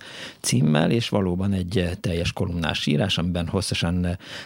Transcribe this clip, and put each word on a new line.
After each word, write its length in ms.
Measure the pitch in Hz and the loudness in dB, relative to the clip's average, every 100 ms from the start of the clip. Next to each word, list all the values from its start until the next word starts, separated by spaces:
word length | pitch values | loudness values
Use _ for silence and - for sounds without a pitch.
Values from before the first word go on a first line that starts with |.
| - - - - | -4 -14 -14 -8
címmel, 520 | - 117 135 76 85 | 0 2 4 4 4
és 180 | 117 117 | 2 2
valóban 440 | 107 95 87 98 | 0 2 0 0
egy, 240 | 95 87 98 | 0 0 0
eh, 140 | 87 90 | 0 -2
teljes 300 | - 85 87 | -2 0 -2
kolumnás 540 | - 92 85 82 85 - | -2 -2 -2 -2 0 0
írás, 320 | 147 98 - | 2 2 0
amiben 300 | 87 87 82 | 0 -2 0
hosszasan, 580 | 95 - 98 87 90 90 | 0 0 -2 0 0 0
eh, 100 | 87 - - | -2 -8 -14